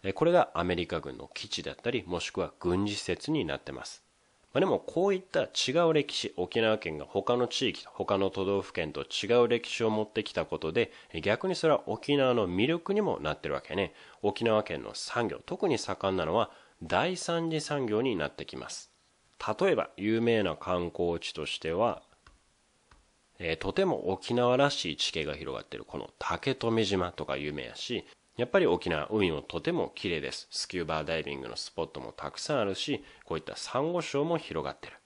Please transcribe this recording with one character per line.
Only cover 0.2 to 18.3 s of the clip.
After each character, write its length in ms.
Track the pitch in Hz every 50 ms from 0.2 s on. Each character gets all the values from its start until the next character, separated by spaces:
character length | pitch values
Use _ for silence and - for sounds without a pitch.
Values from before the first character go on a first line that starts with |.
| 156
れ 80 | 165
が 180 | 175 175 - - -
ア 100 | 82 87
メ 100 | 90 90
リ 120 | 85 87
カ 140 | 80 90 80
軍 160 | 71 71 64
の 140 | - - -
基 160 | - - - 104
地 140 | - -
だ 100 | - -
っ 40 | -
た 140 | - - 117
り、 120 | 127 117 85
も 120 | 87 90 85
し 100 | - -
く 100 | - 98
は 120 | 87 - - _
軍 280 | - 87 90 92 101
事 100 | 104 101
施 80 | 101 -
設 260 | - 87 - - -
に 140 | 160 151 104
な 120 | 78 69
っ 40 | -
て 120 | - -
ま 120 | 67 62 -
す。 180 | - - - _ _ _ _ _ _ _ _ _ _
ま 60 | - 135
あ、 20 |
で 60 | 202
も 140 | 185 127 90
こ 280 | - - - 165 185 202
う 60 | 196
い 40 | 185
っ 20 |
た 220 | 185 _ - 160
違 280 | 123 - - - - - 131 165 175 165
う 40 |
歴 200 | 156 151 143 -
史、 220 | - - - 104 -
沖 240 | - 90 - - 117
縄 160 | 113 110 110 107
県 200 | - 85 78 73
が 60 | 71 -
他 280 | - 98 98 - 120
の 100 | 123 123
地 240 | 120 - - 139 110
域 140 | 82 - -
と 60 | -
他 260 | - - 95 - 104 95
の 120 | 98 95
都 140 | - 98 95
道 180 | 95 101 98
府 100 | 92 -
県 200 | - 90 82 76
と 100 | 71 71
違 300 | 69 - - - - 101 117
う 120 | 123 120
歴 240 | 117 120 117 117 -
史 140 | - - 117
を 60 | 110
持 120 | 107 107
っ 80 | 107 -
て 140 | - 113 107
き 80 | -
た 120 | - - 80
こ 140 | - 82 78
と 140 | - 80
で、 180 | 82 117 113 - - - - _ - 85
逆 240 | 78 98 107 - -
に 80 | 190 175
そ 140 | - - 160
れ 40 |
は 100 | 143 - -
沖 300 | - 107 - - - 147
縄 180 | 143 135 127 123
の 160 | 120 101 87
魅 160 | 90 92 110
力 260 | 143 165 170 - -
に 80 | 196 208
も 200 | 208 165 101 -
な 140 | 71 76 73
っ 60 | -
て 60 | -
る 80 | 76 71
わ 60 | 67
け 160 | - - -
ね。 180 | 95 95 - - - - - - -
沖 200 | - 104 101 -
縄 220 | 117 113 110 107 107
県 180 | - 85 73
の 80 | 107 104 107
産 340 | - - - - 120 117 98
業、 120 | - - -
特 220 | - 175 - - 180
に 100 | 139 110
盛 360 | - - 95 - - 98 95
ん 20 |
な 80 | 92 80
の 100 | 78 87
は 160 | 113 110 - - - - - _ _
第 340 | 82 80 - 95 135 180 185
三 320 | 175 - - 170 170 165 165
次 120 | 160 151
産 260 | 147 - 147 143 131
業 160 | 113 104 107
に 140 | 127 135 110
な 100 | 85 76
っ 60 | 71